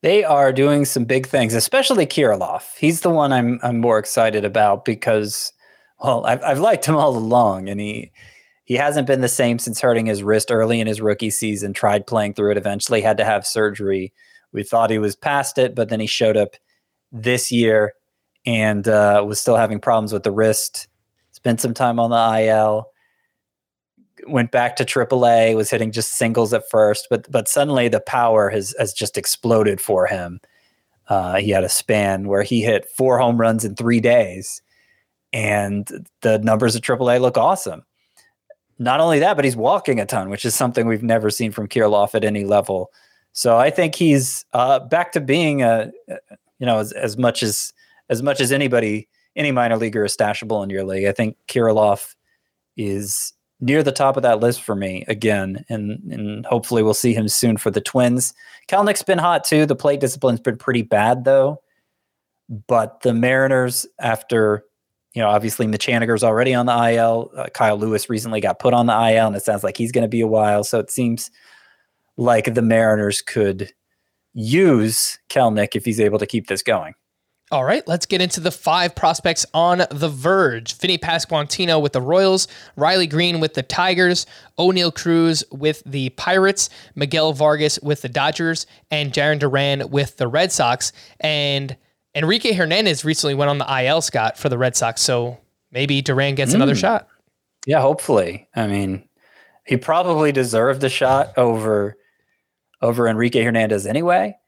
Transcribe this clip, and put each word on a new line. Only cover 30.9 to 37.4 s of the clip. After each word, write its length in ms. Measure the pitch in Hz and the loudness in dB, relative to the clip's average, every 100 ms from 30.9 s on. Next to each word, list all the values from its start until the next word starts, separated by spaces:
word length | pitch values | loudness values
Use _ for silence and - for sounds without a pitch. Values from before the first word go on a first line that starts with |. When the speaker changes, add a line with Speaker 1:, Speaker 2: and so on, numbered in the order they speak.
| _ _ | _ _
Speaker 1:
Uh, 300 | 101 90 92 | -2 0 -2
he 140 | 104 | 0
had 120 | 95 | 0
a 60 | 90 | 0
span 580 | - - 107 101 95 98 | -4 -2 0 0 -2 -2
where 160 | 101 | -2
he 180 | 104 120 | 0 0
hit 280 | 110 104 - | 2 0 -2
four 280 | - 131 123 | -2 2 2
home 220 | 123 120 | 2 2
runs 240 | 113 113 | 2 0
in 120 | 110 104 | -4 -4
three 260 | 117 120 | 0 2
days, 600 | 120 120 101 92 92 - _ _ _ _ _ _ _ | 4 2 2 -6 -14 -16 _ _ _ _ _ _ _
and 760 | 113 107 104 101 101 101 - - _ | -6 -2 -2 -2 -4 -8 -14 -18 _
the 160 | 120 110 | 0 2
numbers 360 | 110 110 120 113 | 2 2 2 0
at 60 | |
triple 280 | - 123 123 | -4 -2 2
A 80 | 123 | 2
look 200 | 127 | 2
awesome. 480 | 120 | 2